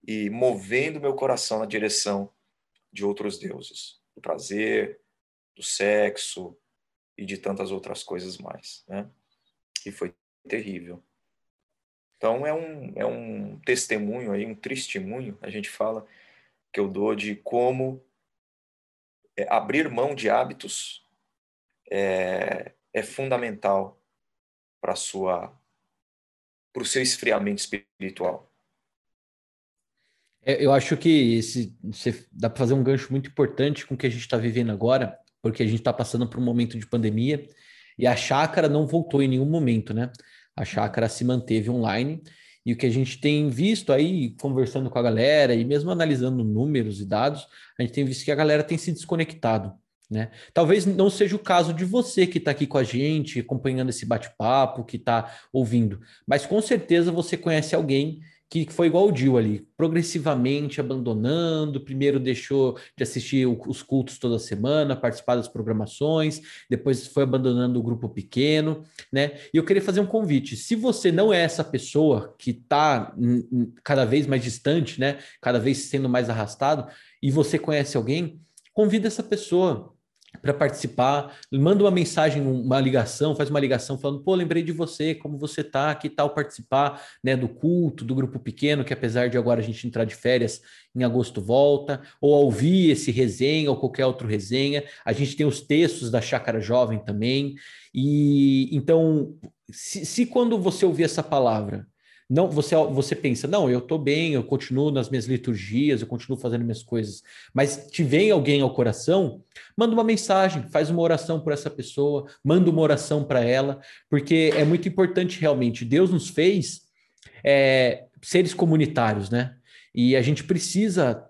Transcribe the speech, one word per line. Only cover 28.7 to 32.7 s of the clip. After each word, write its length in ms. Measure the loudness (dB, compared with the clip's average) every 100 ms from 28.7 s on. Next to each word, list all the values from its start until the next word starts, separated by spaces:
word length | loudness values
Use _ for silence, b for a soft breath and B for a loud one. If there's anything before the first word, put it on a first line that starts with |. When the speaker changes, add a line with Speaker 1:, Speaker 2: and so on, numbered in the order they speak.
| _ _ _ _ _ _ _ _ _ _ _ _ _ _ _ _ _
Speaker 2:
É, 200 | -2 2
eu 80 | 4
acho 240 | 4 2 0
que 380 | 4 6 6 2
esse, 400 | 0 -4 -6 -8
você, 420 | -14 -6 -6 -6 -12
dá 180 | -4 -4
pra 100 | 0
fazer 140 | 2